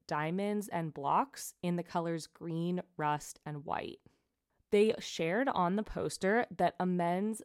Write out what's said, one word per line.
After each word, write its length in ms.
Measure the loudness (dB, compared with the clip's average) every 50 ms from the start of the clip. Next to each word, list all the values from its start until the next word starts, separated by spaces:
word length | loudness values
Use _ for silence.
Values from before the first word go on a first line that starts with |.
| _
diamonds 640 | -4 -2 -2 0 0 0 0 0 0 0 -2 -4 -4
and 240 | -4 -4 -4 -4 -6
blocks 600 | -2 0 4 4 4 4 2 -4 -12 -14 -14 -10 _ -2
in 140 | -2 0
the 60 | -2 -2
colors 440 | -2 -2 -2 0 0 -2 -4 -6
green, 560 | -10 _ -12 -8 -6 -4 -2 0 0 -2 -2 -4 -6 _
rust, 440 | -2 0 0 0 0 -4 -10 -16 -12 _
and 220 | -8 -8 -8 -6
white. 340 | -4 -4 -4 -4 -8 -12 -14 _ -20 _ _ _ _ _ _ _ _ _ _ _ _
They 240 | 4 6 6 6 4 0
shared 480 | -4 -8 -4 -2 0 0 2 2 2 2
on 280 | 2 2 2 2 2
the 60 | 0 -2
poster 640 | -4 -4 -4 -2 -4 -2 0 0 2 2 2 0 -2
that 240 | 0 2 2 2 2 0
a 60 | 0
men's 560 | 0 2 2 2 2 2 0 0 -2 -4 -6